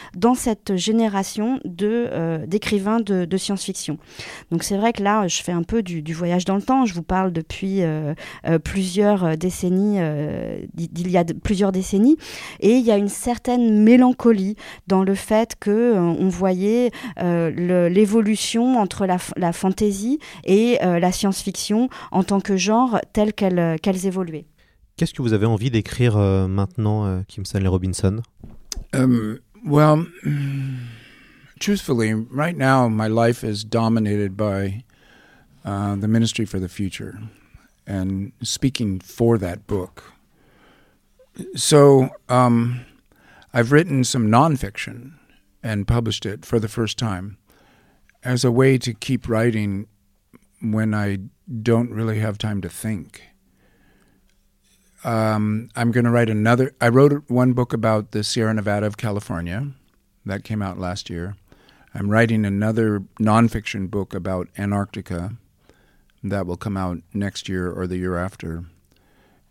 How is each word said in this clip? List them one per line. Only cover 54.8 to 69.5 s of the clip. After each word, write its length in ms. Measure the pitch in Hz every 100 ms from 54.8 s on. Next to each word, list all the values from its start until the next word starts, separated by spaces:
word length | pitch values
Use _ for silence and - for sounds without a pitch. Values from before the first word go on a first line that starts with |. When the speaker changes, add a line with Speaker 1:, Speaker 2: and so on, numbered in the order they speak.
| _ _
Speaker 3:
Um, 640 | - 113 110 107 107 107 113 -
I'm 160 | 117
gonna 180 | 117 120
write 200 | 120 113
another, 440 | 110 107 120 131 -
I 80 | 120
wrote 420 | 123 143 143 -
one 220 | 123 127
book 220 | 123 123
about 380 | 123 110 110 107
the 120 | 107
Sierra 300 | 104 - 110
Nevada 320 | 110 104 104 107
of 100 | 98
California. 720 | 113 101 - 87 87 98 139 131 _ _ _ _ -
That 200 | 101 -
came 160 | 107
out 180 | 98 92
last 300 | 90 90 -
year. 260 | 85 90 101 _ _ _ _ _
I'm 160 | - 101
writing 360 | 107 117 110 104
another 560 | 98 107 110 110 104 95 -
nonfiction 720 | 110 107 117 113 101 104 95
book 240 | 104 95
about 340 | 98 90 92 90 -
Antarctica 760 | 101 101 101 - - 87 92 113 _ _ _ _ _ _ _ _
that 220 | 101 98 90
will 100 | 87
come 200 | 113 98
out 220 | 92 87 -
next 360 | 107 101 - -
year 200 | 92 90
or 180 | 90 92
the 100 | 92
year 180 | 90 87
after. 500 | 90 - 85 82 85 _ _ _ _ _ _ _ _